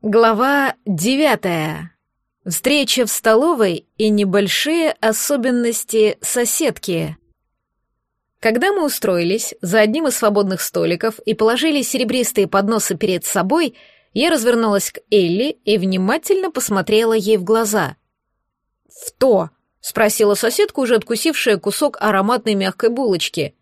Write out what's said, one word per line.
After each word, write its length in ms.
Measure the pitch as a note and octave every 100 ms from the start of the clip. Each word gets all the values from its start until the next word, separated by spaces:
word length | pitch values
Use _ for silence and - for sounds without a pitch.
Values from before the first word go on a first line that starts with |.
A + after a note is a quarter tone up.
| G#3+
Глава 680 | G#3+ A3+ G#3+ C4 C#4+ C4+ - -
девятая. 1040 | F3+ F#3+ C4+ D4+ A#3 F#3+ E3+ D#3 D#3 E3 _ _ _ _ _ -
Встреча 600 | E3+ B3+ D4 C4+ - A3+
в 40 |
столовой 760 | - A#3 A3+ D4+ D4+ G#3 F3 _ _
и 100 | G#3+
небольшие 840 | G#3 G3+ F#3+ G3+ - D4 E4 D#4+ -
особенности 1160 | A3 G#3+ - C#4+ A#3+ B3 A#3 A3+ - A3 G#3+ -
соседки. 960 | - B3 A#3+ - D4+ - - E3+ D#3+ D#3 _ _ _ _ _ _ _ _ _ _ _ _
Когда 320 | A3+ A3+ F4
мы 140 | G4+
устроились 720 | D4+ - G#3+ F3 E3+ G#3 - -
за 180 | F3+ G#3+
одним 260 | G#3+ B3+ D#4
из 100 | A#3+
свободных 440 | A3 G#3 G3+ F#3+
столиков 580 | - F3+ E3 E3+ A3+ G#3+
и 160 | -
положили 480 | A3 A3 B3 D#4+ D4
серебристые 640 | B3 C4 A#3 C4 A#3 - F#3+
подносы 500 | G3 G3 A3+ - F3
перед 280 | F3+ F3+
собой, 500 | - G3 F#3 D#4 D#4 - - _ _
я 180 | G3+ D#4
развернулась 640 | D#4+ A3+ A#3+ A3+ G3+ -
к 80 | - _
Элли 480 | G#3 F3 F3+ C4+ -
и 120 | - G#3+
внимательно 760 | F#3+ F#3 F#3+ C#4+ - F#4+ F#4
посмотрела 640 | D#4 - G3 F3+ G#3+ A3+
ей 220 | A3+ F#3+ G#3+
в 60 |
глаза. 540 | F3+ A3 A3+ G#3 D3 - _ _ _ _ _ _ _ _ _
«В 220 | - -
то?» 400 | _ C4 G3+ E3 _ _ _
спросила 540 | - - G#3+ G#3 G#3
соседка, 440 | G3+ A#3 - G#4 -
уже 160 | B3+
откусившая 600 | A3+ - A3+ D#4+ D#4 B3+ G3+
кусок 400 | G3+ G3 D4 -
ароматной 560 | G#3 G3 G3 B3 A3
мягкой 360 | G3+ F#3+ F#3 A3
булочки. 680 | A#3+ B3+ F3+ - - C#3+ _